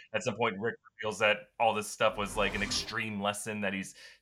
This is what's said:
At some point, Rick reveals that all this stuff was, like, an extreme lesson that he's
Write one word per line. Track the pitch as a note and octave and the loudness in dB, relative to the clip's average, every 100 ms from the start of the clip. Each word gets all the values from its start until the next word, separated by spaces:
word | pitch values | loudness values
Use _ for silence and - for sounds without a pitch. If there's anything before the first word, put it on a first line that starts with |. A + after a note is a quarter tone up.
| - | -6
At | A2 | -4
some | B2 | -2
point, | G#2+ A#2 G2 | 0 -2 0
Rick | A2+ - - - | -4 -6 -14 -6
reveals | G#2+ G#2 | -6 2
that | G#2+ G#2 - - | 4 4 -2 2
all | A#2 | 2
this | G#2+ G2+ | 4 -2
stuff | - A2 G#2+ | 2 2 2
was, | G2+ G#2+ | -2 0
like, | G2 | 0
an | G2+ | 0
extreme | G2+ - - A2+ A2 G#2 | -2 -2 -4 -4 -4 -2
lesson | G2+ G#2 A2+ G#2 | -2 -2 -4 -2
that | G2+ | -2
he's | G2 G2 - - - | -2 -6 -12 -20 -16